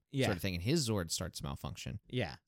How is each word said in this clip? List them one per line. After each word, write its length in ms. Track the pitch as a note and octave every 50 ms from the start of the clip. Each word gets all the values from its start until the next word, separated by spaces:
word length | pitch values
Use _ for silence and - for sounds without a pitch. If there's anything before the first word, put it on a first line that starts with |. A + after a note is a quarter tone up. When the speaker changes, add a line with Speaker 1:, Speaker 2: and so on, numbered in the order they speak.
| _ _
Speaker 1:
Yeah. 160 | - C#3 B2+ A2
Speaker 2:
sort 80 | G2+ F2
of 40 |
thing, 120 | - G2 F2+
and 100 | E2+ F2
his 240 | A2 D3 E3+ C#3+ A2+
Zord 220 | A2 G2+ F2 D#2+
starts 280 | - - F#2 E2+ - -
to 40 | -
malfunction. 560 | D2 C#2 - - D2 - - - - - G#2 _ -
Speaker 1:
Yeah. 260 | - B2 A2 D#2 - - _